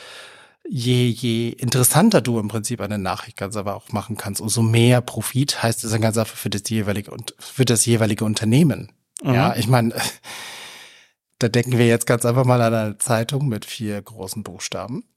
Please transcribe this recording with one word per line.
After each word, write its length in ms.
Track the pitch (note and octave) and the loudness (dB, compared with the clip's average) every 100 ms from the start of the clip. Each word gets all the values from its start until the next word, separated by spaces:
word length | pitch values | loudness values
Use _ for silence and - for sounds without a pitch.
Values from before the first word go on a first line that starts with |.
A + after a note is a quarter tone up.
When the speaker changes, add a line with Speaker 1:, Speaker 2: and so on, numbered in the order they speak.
| - - - - - _ E4+ | -20 -20 -20 -20 -20 _ -10
Speaker 1:
je, 380 | D3+ A#2+ B2 B2 | -4 0 2 2
je 420 | G#2+ B2 A2+ A#2 | 0 -2 -2 -4
interessanter 720 | - A#2+ B2+ B2 D3+ A3 F3+ | -4 -2 2 4 4 6 4
du 180 | B2 A#2 | 2 0
im 80 | G#2 | -2
Prinzip 320 | A2 G#2+ A#2+ | -6 -6 -6
eine 200 | G2+ G#2 | -6 -4
Nachricht 360 | F#2 F2+ - - | -4 -6 -10 -10
ganz 220 | G2 G#2 | -8 -6
einfach 160 | G2+ G2 | -8 -8
auch 160 | - | -8
machen 240 | A2 - G#2 | -8 -6 -8
kannst, 240 | G2 F#2 | -8 -6
umso 220 | G#2+ A#2 | -4 0
mehr 400 | A2+ A#2 A#2 B2 | 4 6 6 4
Profit 600 | - - - B2+ C#3+ - | 2 -6 -4 -2 -2 0
heißt 200 | A#2 - | -2 -2
es 80 | A2+ | -2
dann 100 | A2 | 0
ganz 160 | A2 A2 | 0 0
einfach 180 | A2 - | -2 -6
für 120 | G#2 | -6
das 180 | G2+ - | -6 -4
jeweilige 420 | A2 G2+ G2+ - | -4 -2 -4 -6
und 220 | - - - | -12 -14 -16
für 260 | - - A#2+ | -8 0 2
das 200 | A2+ A#2 | 2 2
jeweilige 380 | A#2 A2 G#2+ | 2 2 0
Unternehmen. 680 | A2 G#2 G#2+ B2+ E3 F#2 - _ _ - | -2 0 2 4 4 2 -6 _ _ -6
Speaker 2:
Mhm. 100 | D3 | 0
Speaker 1:
Ja, 220 | - A#2 A#2+ | 2 2 0
ich 120 | A2 | 2
meine, 280 | B2 A#2 - | 2 2 -2
<laughs> 80 | - - - - - - - - - - _ _ _ - | -6 -8 -14 -16 -14 -16 -18 -20 -20 -20 _ _ _ -4
da 80 | A#2 | 0
denken 300 | A#2+ B2 A#2+ | 2 2 4
wir 100 | A#2+ | 6
jetzt 180 | A#2 - | 4 2
ganz 200 | A#2+ A#2+ | 0 2
einfach 200 | B2 B2 | 2 4
mal 160 | B2 | 4
an 120 | A2+ | 4
eine 240 | A2+ G#2+ G2+ | 2 -2 -4
Zeitung 500 | - A2+ A2+ C#3 C#3+ | -2 0 0 -2 -2
mit 180 | G#2+ - | -4 -8
vier 360 | - G#2+ G2+ | -8 -6 -6
großen 420 | G2+ G#2+ F#2+ G#2+ | -10 -14 -12 -10
Buchstaben. 640 | G2+ F2+ - F2+ G2 D3+ - | -12 -12 -10 -8 -8 -10 -12